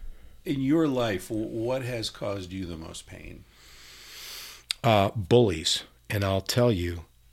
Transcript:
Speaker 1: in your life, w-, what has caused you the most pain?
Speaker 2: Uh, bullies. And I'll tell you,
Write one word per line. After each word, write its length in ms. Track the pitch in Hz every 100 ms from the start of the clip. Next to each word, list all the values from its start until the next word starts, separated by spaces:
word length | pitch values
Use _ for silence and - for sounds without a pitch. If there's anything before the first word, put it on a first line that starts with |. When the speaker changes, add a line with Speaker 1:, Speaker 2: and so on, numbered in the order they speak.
| - - - - -
Speaker 1:
in 160 | 139
your 260 | 135 160 156
life, 400 | 127 117 95 -
w-, 160 | 110 110
what 380 | 117 117 131
has 260 | 123 120 107
caused 420 | - 107 101 90
you 140 | 95 87
the 120 | 82
most 280 | 82 85 -
pain? 380 | 90 82 - - - - - - - - - - - - - - -
Speaker 2:
Uh, 260 | 123 107 98 113
bullies. 680 | 92 120 113 80 76 - - _ -
And 140 | 104
I'll 180 | 98 95
tell 300 | - - 120
you, 340 | 95 87 85 - _ _